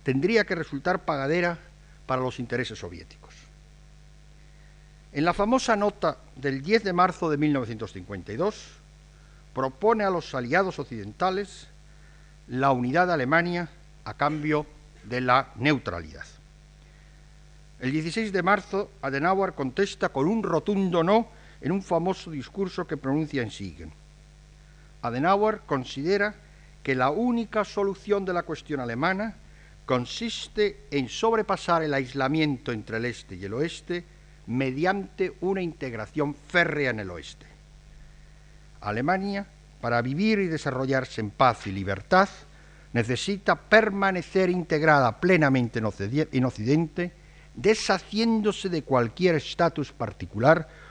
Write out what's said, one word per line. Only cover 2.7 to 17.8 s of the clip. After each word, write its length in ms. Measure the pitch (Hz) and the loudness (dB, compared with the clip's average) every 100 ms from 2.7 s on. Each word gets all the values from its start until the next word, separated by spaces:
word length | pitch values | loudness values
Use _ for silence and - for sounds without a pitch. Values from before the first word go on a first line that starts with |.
| 107 | -8
soviéticos. 560 | 90 85 - - - - - - - - - - - - - - - - - - - - - | -12 -14 -18 -20 -20 -20 -20 -20 -20 -20 -20 -20 -20 -20 -20 -20 -20 -20 -20 -20 -20 -20 -10
En 120 | 143 | -2
la 80 | 165 | 0
famosa 440 | 175 208 254 - 208 | 2 2 2 2 2
nota 420 | 208 - - - - | 2 0 -2 -4 -12
del 260 | 131 139 135 | -6 -4 -4
diez 220 | 151 220 | 0 2
de 100 | 196 | 2
marzo 380 | 180 185 180 170 | 4 4 2 -2
de 60 | 143 | 2
mil 160 | 151 | 2
novecientos 400 | 139 113 107 107 | 2 -2 -8 -10
cincuenta 400 | 95 87 98 92 | -12 -10 -10 -8
y 40 | 110 | -4
dos, 360 | 165 - - - - - - - - - - | -4 -4 -14 -20 -20 -20 -20 -20 -20 -20 -10
propone 480 | - 131 - 214 226 | -4 -4 2 2 4
a 80 | 196 | 2
los 240 | 175 - | 0 -4
aliados 460 | 135 120 170 190 - | -6 0 2 2 -4
occidentales 880 | 135 113 101 - 185 185 196 - - - - - - - - - - | -8 -10 -10 -2 -2 -2 -6 -12 -20 -20 -20 -20 -20 -20 -20 -20 -8
la 240 | 123 139 | 0 2
unidad 340 | 127 123 160 180 | 2 2 2 2
de 60 | |
Alemania 560 | 160 127 165 175 175 165 - - - | 2 2 2 2 -2 -6 -12 -20 -18
a 100 | - | -16
cambio 520 | - 147 151 151 151 147 - - - | -2 -2 0 0 -2 -2 -14 -20 -20
de 160 | 104 123 | -6 -2
la 320 | 127 127 131 | 4 4 2
neutralidad. 720 | 104 143 135 110 85 80 71 - - - - - - - - - - - - - - - | 0 2 2 0 -8 -10 -16 -18 -20 -20 -20 -20 -20 -20 -20 -20 -20 -20 -20 -20 -20 -20
El 140 | - | -8